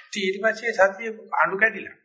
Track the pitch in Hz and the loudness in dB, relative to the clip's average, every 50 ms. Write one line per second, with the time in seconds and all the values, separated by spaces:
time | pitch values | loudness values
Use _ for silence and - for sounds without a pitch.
0 | - - - 208 190 185 196 208 226 220 214 - 240 233 - 185 190 196 196 220 | -12 -10 -6 -4 -2 -2 -2 0 0 0 0 0 -6 -4 4 4 4 4 4 -2
1 | 226 226 214 - - - - - 156 170 190 196 220 220 214 175 151 - - _ | -10 -10 -10 -10 -10 -6 0 2 2 2 2 2 2 2 0 -2 -12 -12 -16 _
2 | _ | _